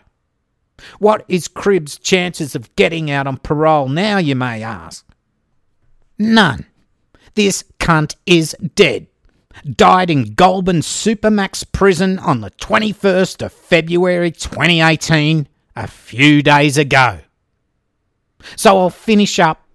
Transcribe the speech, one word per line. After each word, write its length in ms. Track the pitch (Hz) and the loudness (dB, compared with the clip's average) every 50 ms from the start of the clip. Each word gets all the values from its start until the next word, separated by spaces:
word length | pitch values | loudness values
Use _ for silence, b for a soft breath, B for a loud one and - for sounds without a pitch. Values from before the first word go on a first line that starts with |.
| _ _ _ _ _ _ _ _ _ _ _ _ _ _ _ B B B B B | _ _ _ _ _ _ _ _ _ _ _ _ _ _ _ B B B B B
what 260 | 190 208 214 208 - - | 0 0 0 0 -2 -4
is 220 | 175 180 151 - | -4 -4 -4 -6
Cribb's 480 | - - - 202 202 175 151 143 - - | -12 -6 -2 0 0 0 -2 -6 -14 -12
chances 580 | - - 196 185 175 180 - - 165 131 - | -6 -2 -2 -2 -2 -2 -6 -8 -10 -10 -10
of 180 | 143 117 - _ - | -12 -14 -8 _ -2
getting 340 | 196 175 165 165 160 151 | -2 -2 -2 -4 -6 -6
out 160 | 143 139 139 139 | -4 -4 -4 -6
on 100 | 131 - | -8 -8
parole 520 | - - 156 147 156 160 156 151 139 131 | -6 -6 -4 0 0 2 2 2 0 -2
now, 280 | 135 160 196 214 208 196 | -4 -4 -2 -2 -2 -2
you 180 | 175 143 139 | 0 -2 -2
may 280 | 127 127 123 113 110 110 | -2 -4 -6 -6 -8 -10
ask? 420 | 110 110 90 80 80 - - _ _ _ _ _ _ _ _ _ _ _ _ _ _ _ _ _ _ _ _ _ _ _ - | -12 -12 -14 -16 -18 -20 -20 _ _ _ _ _ _ _ _ _ _ _ _ _ _ _ _ _ _ _ _ _ _ _ -4
None. 480 | 208 220 226 226 202 156 120 - - _ _ _ _ _ _ _ _ _ _ b b b b | -2 2 4 4 4 2 0 -4 -10 _ _ _ _ _ _ _ _ _ _ b b b b
This 300 | - 208 196 180 - - _ _ - | -2 0 0 0 -4 -8 _ _ -6
cunt 360 | - - 170 156 151 147 - _ - - | 0 0 2 2 0 -2 -6 _ -2 2
is 280 | 175 165 160 151 - - - 156 - | 2 2 2 0 -6 -10 -10 -4 0
dead. 320 | - 202 143 110 92 80 - _ _ _ _ _ _ _ _ B B B 147 113 | 2 2 2 2 -4 -8 -14 _ _ _ _ _ _ _ _ B B B -6 0
Died 360 | - 214 180 185 185 185 175 | 2 4 4 4 4 2 0
in 220 | 160 139 117 104 107 | 0 -2 -2 -2 0
Goulburn 480 | - 180 185 185 196 180 185 180 160 | 2 2 2 2 2 -2 -2 0 -2
Supermax 840 | 139 - - - - 208 226 - - 214 214 202 196 185 - - - - | -2 -4 -6 -4 -2 -2 -2 0 0 0 0 0 -2 -4 -6 -12 -12 -8
Prison 480 | - - 190 196 185 151 190 190 190 185 | -4 0 2 2 2 2 0 -2 -2 -2
on 220 | - - 147 117 | -2 -2 -2 -2
the 100 | 107 92 | -4 -10
twenty-first 920 | - - - - 214 214 220 214 185 - - 196 180 185 190 175 - - | -14 -14 -8 -4 -2 -2 -2 -2 -4 -2 0 0 2 2 0 -2 -4 -8
of 100 | 117 95 | -12 -12
February 800 | - _ _ - 185 165 160 165 175 175 180 180 180 175 175 170 | -12 _ _ 0 0 0 2 0 -2 0 0 0 0 0 -2 -4
twenty 500 | 156 - - - - - 143 170 175 165 | -4 -6 -12 -10 -6 -2 0 0 2 2
eighteen, 680 | 160 160 160 151 - - 165 151 147 151 160 156 143 - _ _ _ _ - | 2 2 0 0 -2 0 0 0 2 2 0 0 -2 -6 _ _ _ _ -16
a 120 | 120 104 - | -14 -14 -14
few 560 | - - - - 110 117 139 151 151 147 139 | -14 -18 -20 -10 -2 2 4 4 4 4 4
days 340 | 147 147 147 147 151 127 147 | 4 4 4 4 2 2 0
ago. 420 | 151 131 139 135 131 120 92 80 - _ _ _ _ _ _ _ _ _ _ _ _ _ _ _ _ _ _ _ _ _ _ _ B B B | 0 2 2 2 2 2 0 -4 -12 _ _ _ _ _ _ _ _ _ _ _ _ _ _ _ _ _ _ _ _ _ _ _ B B B
So 220 | B - 220 196 190 | B 2 4 4 4
I'll 140 | 185 175 | 2 0
finish 480 | - - - - 220 208 208 - - - | -2 -4 -2 0 2 2 2 2 0 0
up 240 | 170 160 156 - _ _ - | 0 0 0 -4 _ _ -4